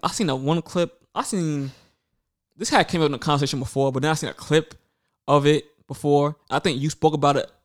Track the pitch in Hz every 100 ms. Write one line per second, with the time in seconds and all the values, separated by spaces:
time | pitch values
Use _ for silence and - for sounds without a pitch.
0 | - - 185 131 135 165 - 180 170 -
1 | _ - 269 196 160 147 135 - _ _
2 | _ _ _ _ _ - 170 254 165 175
3 | 151 135 156 143 139 143 123 135 135 131
4 | 151 156 131 - - 151 151 - _ _
5 | _ _ - 147 143 151 - _ - 139
6 | 151 143 147 156 - 131 185 131 147 -
7 | 160 151 143 139 - _